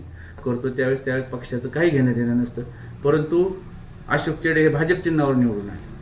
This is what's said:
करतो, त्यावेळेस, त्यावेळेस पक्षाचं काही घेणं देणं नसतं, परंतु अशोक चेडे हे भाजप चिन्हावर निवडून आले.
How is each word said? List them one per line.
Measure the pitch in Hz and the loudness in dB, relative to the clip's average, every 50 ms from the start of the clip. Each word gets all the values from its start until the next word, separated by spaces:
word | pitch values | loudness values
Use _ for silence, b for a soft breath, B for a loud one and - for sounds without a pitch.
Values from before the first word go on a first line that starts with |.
| - B B B B B B - - | -14 B B B B B B -6 -4
करतो, | 127 120 120 135 131 | -2 -2 -2 -2 -2
त्यावेळेस, | 123 127 131 127 135 135 - | -2 0 0 0 0 0 -2
त्यावेळेस | 135 127 131 127 - | -2 -2 -2 -4 -4
पक्षाचं | 127 120 - - 127 120 120 127 | -8 -10 -8 -6 -6 -6 -6 -4
काही | - 147 170 175 | 0 2 2 4
घेणं | 147 135 127 127 | 4 4 4 4
देणं | 117 117 120 120 120 | 4 2 2 2 2
नसतं, | 123 123 120 - - - B B B B B B - - | 2 0 0 -4 -8 -10 B B B B B B -2 2
परंतु | 143 151 156 147 151 165 175 185 190 190 - - - - - - - - - - - | 2 4 4 2 2 2 2 2 2 -2 -6 -12 -14 -16 -16 -16 -18 -18 -16 -4 -2
अशोक | 131 147 - 165 151 - | 0 0 0 -2 -4 0
चेडे | - 165 160 156 | 0 2 4 6
हे | 156 156 | 4 4
भाजप | 139 147 160 160 185 | 4 4 2 2 2
चिन्हावर | 180 - 170 165 156 143 139 131 | 2 2 2 2 4 4 4 4
निवडून | 127 123 117 107 101 101 101 | 4 4 4 2 -2 -4 -6
आले. | 95 92 - - - - | -10 -12 -12 -14 -14 -16